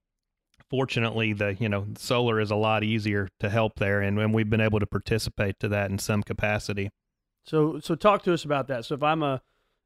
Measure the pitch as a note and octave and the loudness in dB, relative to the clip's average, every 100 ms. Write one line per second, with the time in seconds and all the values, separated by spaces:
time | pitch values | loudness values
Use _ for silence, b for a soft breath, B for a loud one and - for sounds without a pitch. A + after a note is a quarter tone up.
0 | _ _ _ _ _ _ - C3 C3 A#2+ | _ _ _ _ _ _ -4 -2 0 0
1 | A2+ A2+ A2 G#2 G#2 G2 A2+ G2+ G#2 - | 0 0 0 0 -2 0 -2 -2 -4 -6
2 | - B2 A#2+ A2 G#2+ G#2+ A2 A2 A2 A2+ | -2 0 2 2 0 2 2 2 2 0
3 | G#2+ G2+ F#2+ - G#2 A#2 A2 - G2+ G2+ | 0 0 -2 -4 -2 2 0 0 0 2
4 | G2+ G#2 A2 A2 G#2+ A2 A2 G#2+ G#2 G2 | 2 2 2 2 2 2 2 2 0 -4
5 | - A2 - - G2+ - G#2 G#2 G2 G2 | -2 -2 -2 -4 -4 -2 -2 -2 -2 -2
6 | - G#2 - G2+ G#2+ G#2 - G2+ G2 - | -2 -2 -2 -2 -2 -2 -4 -4 -6 -8
7 | _ _ _ _ - D#3 D#3 D3+ - E3 | _ _ _ _ -2 0 2 0 -4 2
8 | G#3+ G3+ F#3 E3 D3 C#3 C3 B2 - C#3 | 4 4 2 0 0 -2 -2 -6 -6 -2
9 | D3+ D#3+ C#3+ C3 - _ _ _ | 0 2 0 -2 -8 _ _ _